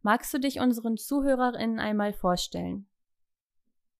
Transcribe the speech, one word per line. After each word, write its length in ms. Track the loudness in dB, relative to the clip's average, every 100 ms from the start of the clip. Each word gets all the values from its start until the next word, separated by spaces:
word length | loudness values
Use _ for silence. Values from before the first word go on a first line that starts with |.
Magst 300 | 2 2 0
du 80 | -2
dich 180 | -2 2
unseren 380 | 2 2 -2 -4
ZuhörerInnen 800 | -2 0 2 2 2 0 -2 -2
einmal 360 | -2 0 -2
vorstellen? 720 | 0 0 0 -2 -6 -6 -8 -10 _ _ _ _ _ _ _ _ _ _